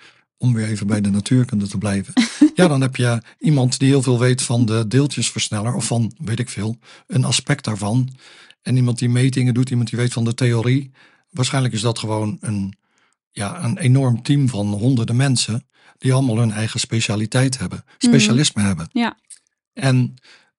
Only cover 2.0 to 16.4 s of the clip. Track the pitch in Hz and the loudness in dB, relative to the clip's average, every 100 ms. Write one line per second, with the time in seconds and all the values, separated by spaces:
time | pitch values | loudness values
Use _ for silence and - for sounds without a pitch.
2 | - - 226 - 302 - 180 135 131 131 | 0 0 0 0 0 4 4 4 0 0
3 | 123 117 - _ 233 143 123 - 139 139 | 0 0 -6 _ 0 2 2 2 2 4
4 | 127 120 127 127 - - 117 110 110 123 | 2 2 2 2 0 0 2 0 2 2
5 | 143 123 113 - - 107 113 110 - 120 | 2 -2 -6 -4 -4 -4 -4 -4 -2 -2
6 | 110 - 131 110 120 - 107 113 - - | -2 -4 -6 -4 -4 -6 -6 -8 -14 -20
7 | - 170 131 123 - 143 - 107 104 120 | -4 -2 0 -2 -2 -4 -4 -4 -2 0
8 | 131 131 - - - _ - 127 123 117 | -2 -8 -20 -20 -20 _ -2 0 2 0
9 | 123 123 131 127 123 117 127 120 110 113 | 0 2 2 2 0 0 0 -2 -2 -2
10 | 120 120 117 117 123 117 113 135 135 - | -2 -2 -2 0 0 2 2 0 -2 -14
11 | _ _ _ - 127 139 123 104 117 113 | _ _ _ -4 -2 0 -2 -2 -2 -2
12 | 110 110 107 95 - 104 98 98 _ _ | -4 -2 -4 -4 -4 -4 -6 -10 _ _
13 | _ _ _ - 101 180 120 196 135 135 | _ _ _ -10 -8 -6 -4 0 2 2
14 | 131 117 - 143 131 98 104 98 120 131 | 2 0 0 0 0 0 -4 0 0 0
15 | 110 120 139 123 - 113 - _ _ _ | 0 0 2 0 -2 -6 -8 _ _ _
16 | 131 131 135 110 | 0 2 2 0